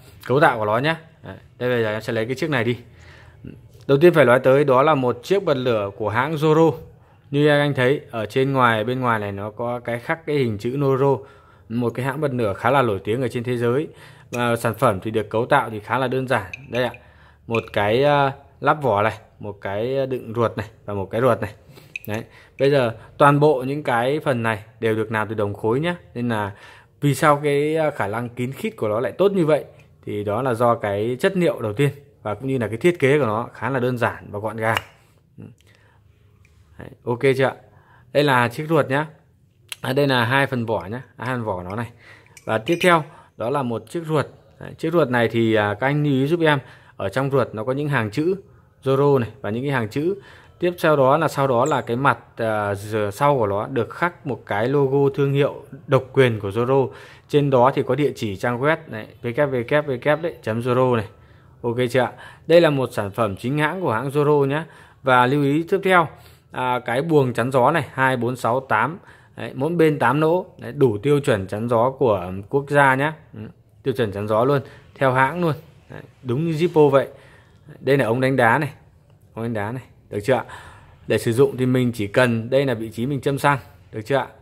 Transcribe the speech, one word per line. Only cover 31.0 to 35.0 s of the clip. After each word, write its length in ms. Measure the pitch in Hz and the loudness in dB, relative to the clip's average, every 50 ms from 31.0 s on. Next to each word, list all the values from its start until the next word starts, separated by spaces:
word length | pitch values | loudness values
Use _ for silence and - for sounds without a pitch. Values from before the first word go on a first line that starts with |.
| 107 120 127 127 | -2 -4 -4 -2
chất 180 | - 196 190 190 | -2 -2 0 0
liệu 240 | 175 160 123 110 | 0 0 0 -2
đầu 120 | 120 110 104 | -4 -6 -2
tiên 160 | 104 143 139 - - - _ _ _ | 0 0 -2 -2 -6 -16 _ _ _
và 140 | - 107 104 | -8 -8 -6
cũng 120 | 101 131 135 | -6 -6 -4
như 100 | 135 131 | -4 -2
là 100 | 117 101 | -4 -4
cái 100 | 107 113 | -4 0
thiết 220 | - 175 175 175 | 0 0 0 2
kế 200 | 139 131 139 151 | 2 2 4 4
của 60 | 135 | 2
nó 240 | 113 104 110 120 123 - | 0 0 -2 -4 -6 -10
khá 160 | - 107 120 | -8 -6 -4
là 100 | 135 131 | -2 -2
đơn 180 | 120 127 127 117 | -2 -2 -2 0
giản 300 | 117 107 - - 92 98 | -2 -2 -2 -4 -12 -12
và 80 | 98 101 | -10 -8
gọn 180 | 104 110 107 113 | -6 -6 -6 -2
gàng. 220 | 110 110 110 107 - - - _ | 0 0 0 0 -2 -8 -20 _